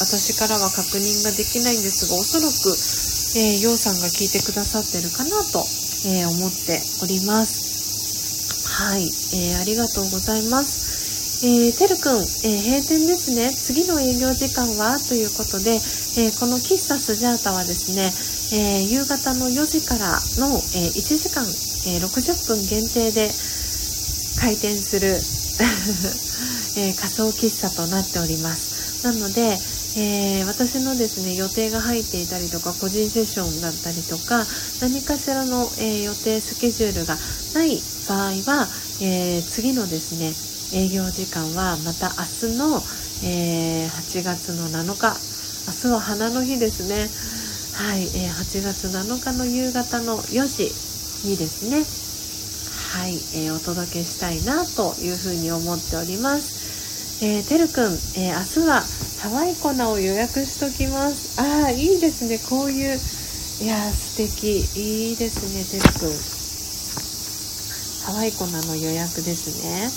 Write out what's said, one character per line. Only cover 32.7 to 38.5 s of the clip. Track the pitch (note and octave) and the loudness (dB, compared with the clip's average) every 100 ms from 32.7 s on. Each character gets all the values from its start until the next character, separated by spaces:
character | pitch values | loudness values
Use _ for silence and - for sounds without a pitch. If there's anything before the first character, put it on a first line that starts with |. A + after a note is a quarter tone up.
個 | F3 F#3+ | -2 -2
人 | G3+ G#3+ | 2 2
セ | A#3 | 2
ッ | G#3+ | 0
シ | - | 0
ョ | F3+ | -2
ン | D#3 | -2
だ | E3+ | -4
っ | |
た | D#3+ F3 | -4 -4
り | E3+ | -4
と | E3 E3 | -4 -6
か、 | - A#3+ A3 - - - | 0 0 0 -4 -6 -2
何 | B3+ C4+ | 0 0
か | C4+ D4 | 0 -2
し | - | 0
ら | C4+ C4 | 0 0
の、 | B3 A#3 - | 0 0 -2
え | A3 G#3 | -2 0
ー、 | |
予 | G#3 | -2
定 | G#3 A3+ A3 | -2 0 0
ス | G#3+ A3+ | -2 0
ケ | A#3+ | 0
ジ | A3+ | 2
ュ | A3 | 0
ー | F#3 | 0
ル | E3 | -2
が | D#3 - - - | -2 -4 -6 -2
な | D4+ | 2
い | D#4+ A3+ - - - | 4 2 -2 -8 -2
場 | G3 G3 | 0 0
合 | F#3+ | -2
は、 | G3+ | 2